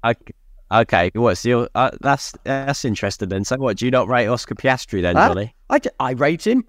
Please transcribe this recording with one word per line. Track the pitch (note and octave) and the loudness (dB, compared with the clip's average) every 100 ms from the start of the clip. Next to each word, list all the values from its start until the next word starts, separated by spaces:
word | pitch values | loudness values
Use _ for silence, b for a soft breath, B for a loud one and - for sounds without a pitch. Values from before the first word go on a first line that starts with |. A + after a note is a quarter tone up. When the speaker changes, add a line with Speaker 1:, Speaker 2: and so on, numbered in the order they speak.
| A#2 | -2
Speaker 1:
Okay, | A#2+ - - - - - | -2 -6 -20 -20 -20 0
okay, | G#2+ A#2 F2+ F2 | 2 4 2 2
what, | A2 A#2+ F2+ | 2 0 0
so | A#2 | 0
you're, | A#2+ A#2+ - | 0 0 0
uh, | C3 - | -2 0
that's, | C#3 C3+ - - - | -2 -2 -4 -12 -6
that's | C3+ C3+ C#3 C3 | -4 -4 -4 -2
interesting | G#2 G2+ - F#2+ | -2 -4 -4 -4
then. | F#2+ | -4
So | G2 B2+ | -2 -2
what, | C3 F#2+ | -2 -2
do | B2 | 0
you | |
not | B2+ G#2 | 2 2
rate | B2 A2 | 0 2
Oscar | A#2+ - G#2+ | -2 -4 -4
Piastri | C3 B2+ - G2+ | -2 -2 -2 -2
then, | F2 F#2 | 0 4
Speaker 2:
Huh? | A3 | 2
Speaker 1:
Johnny? | F3+ G#2 _ - | 2 -6 _ -2
Speaker 2:
I | C#4+ | -2
d-, | - - | -2 -6
I | B2+ | -4
rate | B2+ C#3 E3 G#3+ | 0 0 0 0
him. | B3+ | 0